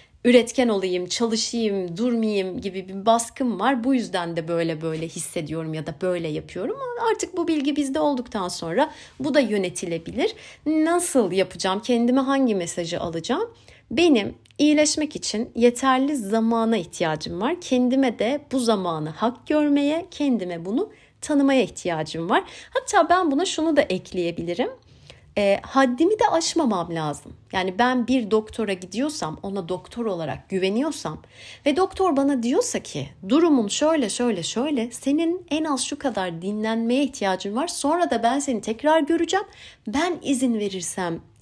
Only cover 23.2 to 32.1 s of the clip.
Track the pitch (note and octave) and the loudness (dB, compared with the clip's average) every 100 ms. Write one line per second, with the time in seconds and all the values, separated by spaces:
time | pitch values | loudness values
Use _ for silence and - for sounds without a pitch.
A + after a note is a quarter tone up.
23.2 | F4 C4+ F#4 - D#4+ D4 - F#3 - F#3+ | 4 0 0 0 2 2 2 -2 -4 -4
24.2 | E3+ E3+ E3+ F3 D4 C5 _ - - - | -4 -4 -4 -2 -4 -6 _ -20 -20 -20
25.2 | - - G3+ G3 - C4 C4+ B3 E4 G#4+ | -8 0 2 2 2 4 4 4 2 4
26.2 | - E4 E4 E4 C#4 F#3+ E3+ E3 D#3 C#3+ | 4 4 2 0 2 0 -2 -2 -2 -4
27.2 | - - _ F#3+ F#3 F#3 A#3+ B3+ A#3 C4 | -10 -20 _ -2 -2 2 2 2 2 0
28.2 | G#3+ A3 G#3+ - G#3+ F#3 F3+ G#3 D4 D4+ | 2 0 0 -4 -4 -4 -6 -4 -4 -4
29.2 | D#3 D#3 G3 G3 E3+ F3+ - A#3+ A3 F3+ | -6 -6 -8 -6 -6 -8 -8 -8 -4 -4
30.2 | D#3 - - F#3+ F#3+ G#3+ D#4 - D#3+ D#3+ | -6 -8 -6 -2 0 0 -2 -4 -8 -10
31.2 | - - - - C#4+ D4 F#4+ - F#4+ | -14 -20 -20 -4 0 2 2 2 2